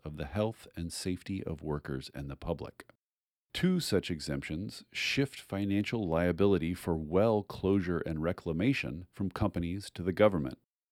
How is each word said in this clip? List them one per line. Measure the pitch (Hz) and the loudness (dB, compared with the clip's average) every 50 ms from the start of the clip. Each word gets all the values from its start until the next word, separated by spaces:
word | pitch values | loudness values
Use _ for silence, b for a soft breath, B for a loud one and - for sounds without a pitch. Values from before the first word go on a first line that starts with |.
| - | -12
of | 78 76 | -12 -8
the | 73 76 | -8 -8
health | 73 80 104 107 113 110 - - - - | -6 -2 -2 -2 -2 -2 -6 -16 -16 -10
and | 85 85 82 | -8 -8 -6
safety | - - - 95 90 87 - - 98 95 - | -6 -6 -4 -4 -4 -4 -4 -6 -6 -6 -4
of | - 85 73 78 | -6 -6 -6 -4
workers | 78 73 73 - - 69 65 65 - - | -4 -4 -4 -4 -4 -6 -6 -6 -8 -10
and | - 69 69 | -10 -10 -10
the | 71 | -10
public. | - - 82 82 76 73 - - - - _ - _ _ _ _ _ _ _ _ _ _ _ - | -8 -4 -4 -4 -4 -4 -12 -12 -16 -20 _ -20 _ _ _ _ _ _ _ _ _ _ _ -6
Two | - - 185 185 175 | 0 2 2 2 2
such | - - 107 90 - - | 0 2 0 0 2 0
exemptions | 90 76 - - 71 69 - - 80 78 101 113 - - - _ - | -6 -6 -4 -4 -4 -4 -4 -4 -6 -4 -6 -6 -8 -12 -16 _ -8
shift | - - - - 135 143 139 - - | -4 -4 -2 0 0 0 -2 -2 -12
financial | - - - 98 101 98 98 101 104 - - 117 104 82 | -14 -8 -4 -2 0 2 2 2 2 0 0 -2 0 2
liability | 80 82 87 87 85 82 98 101 98 87 80 85 90 | 2 2 4 2 4 4 6 6 6 4 4 0 -2
for | - - 90 85 | -2 0 -2 0
well | 80 78 73 82 92 104 117 110 104 98 | 0 0 0 2 4 4 6 4 2 0
closure | - - - - 95 98 101 87 90 87 82 | -2 -8 -2 2 4 4 4 4 2 0 -2
and | - - 80 78 78 | -2 -2 -2 0 0
reclamation | 85 92 - - 85 80 80 98 131 139 - - 60 65 85 90 - _ | 0 -2 -2 -4 -4 -2 2 2 2 2 0 -2 -4 -6 -8 -10 -12 _
from | - 98 92 | -4 -4 -4
companies | - - 107 98 - 90 87 85 90 101 98 - - | -2 0 0 0 0 0 -2 -2 -2 -4 -8 -10 -10
to | - 85 | -4 -2
the | 92 87 | -2 4
government, | 80 104 107 98 80 69 65 - - _ _ _ _ _ _ | 6 6 6 6 4 -2 -2 -6 -10 _ _ _ _ _ _